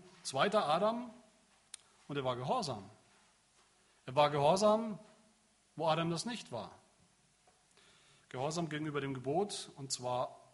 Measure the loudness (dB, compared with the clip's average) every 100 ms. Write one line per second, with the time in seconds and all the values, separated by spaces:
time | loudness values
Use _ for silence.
0 | -14 -16 -6 0 2 4 2 2 2 0
1 | -6 -14 -20 _ _ _ _ -20 _ _
2 | -8 -4 -2 -2 -2 -2 -2 -6 -10 -20
3 | _ _ _ _ _ _ _ _ _ _
4 | 0 4 4 6 4 6 6 4 0 -10
5 | -14 -20 _ _ _ _ _ -2 0 2
6 | 0 -2 -4 -8 -8 -10 -10 -14 _ _
7 | _ _ _ _ _ _ _ _ -20 _
8 | _ _ -12 -4 -2 -2 -2 -2 -2 -2
9 | -2 -4 -2 0 -2 -4 -12 -12 -10 -6
10 | -2 -2 -4 -8 -20